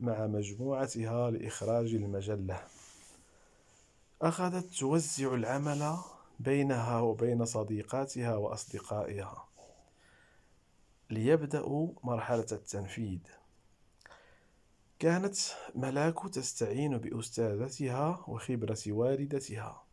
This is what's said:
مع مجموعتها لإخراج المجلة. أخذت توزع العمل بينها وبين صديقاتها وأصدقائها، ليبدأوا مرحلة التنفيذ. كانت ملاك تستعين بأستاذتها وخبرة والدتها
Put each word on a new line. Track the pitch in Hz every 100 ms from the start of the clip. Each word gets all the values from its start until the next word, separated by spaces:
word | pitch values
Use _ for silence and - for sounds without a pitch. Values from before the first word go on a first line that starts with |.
مع | 120 110 107
مجموعتها | 104 101 107 135 135 135 117 113 117 120
لإخراج | 113 104 - 104 117 117
المجلة. | 113 101 98 101 101 95 92 - - - - - - - - - - - - - _ _ _
أخذت | 160 165 180 180 180
توزع | - 135 165 - 139 135
العمل | 127 110 139 147 143 147 170 - - - -
بينها | 123 143 139 123 117 117
وبين | 117 110 120 120
صديقاتها | 117 110 104 107 - 131 135 131 120 107
وأصدقائها، | 104 104 - 104 - 104 - 101 92 - - - - - - _ - - - - _ _ _ _ _ _ -
ليبدأوا | 110 120 160 147 147 - 147 165 -
مرحلة | 123 117 - 117 113
التنفيذ. | 107 - 101 95 - 107 90 - - - _ _ _ _ _ - - - - _ _ _ _ _ _
كانت | 160 180 196 190 - - -
ملاك | 123 131 139 156 165 190
تستعين | 131 120 - 107 120 147 120
بأستاذتها | 120 117 - - 113 101 131 135 131 123 156 185 -
وخبرة | 117 - 120 110 107 104
والدتها | 104 123 139 143 143 - 110 104 - -